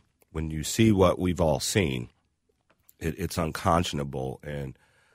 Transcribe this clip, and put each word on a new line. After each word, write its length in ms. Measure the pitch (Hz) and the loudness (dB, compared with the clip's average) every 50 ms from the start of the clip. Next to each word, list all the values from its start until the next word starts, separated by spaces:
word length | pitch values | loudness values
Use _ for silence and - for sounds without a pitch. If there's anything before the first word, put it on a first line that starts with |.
| _ _ _ _ _ _ | _ _ _ _ _ _
when 180 | - 80 80 78 | -8 -6 -6 -6
you 120 | 78 78 71 | -6 -6 -6
see 280 | - - - 113 110 | -2 2 4 6 6
what 260 | 104 95 92 87 - - | 6 6 6 4 4 2
we've 220 | 90 90 85 82 | 0 0 0 2
all 180 | 87 78 71 65 | 2 2 2 0
seen, 500 | - - - 107 90 71 65 62 60 - _ _ _ _ _ _ _ _ _ _ _ _ _ _ _ _ _ - | -2 0 0 2 0 0 -2 -4 -8 -10 _ _ _ _ _ _ _ _ _ _ _ _ _ _ _ _ _ -8
it, 140 | - 82 - - | -6 -6 -4 -6
it's 200 | 87 80 - 92 | -6 -6 -4 -4
unconscionable. 1000 | 82 80 73 - - 98 82 85 90 - - 71 71 69 67 67 65 65 - - - | -4 -4 -4 -2 2 2 4 4 2 0 -4 -6 -6 -6 -6 -8 -8 -8 -8 -10 -10
And 320 | 73 73 71 69 67 64 _ _ _ _ _ _ _ | -10 -8 -8 -8 -10 -12 _ _ _ _ _ _ _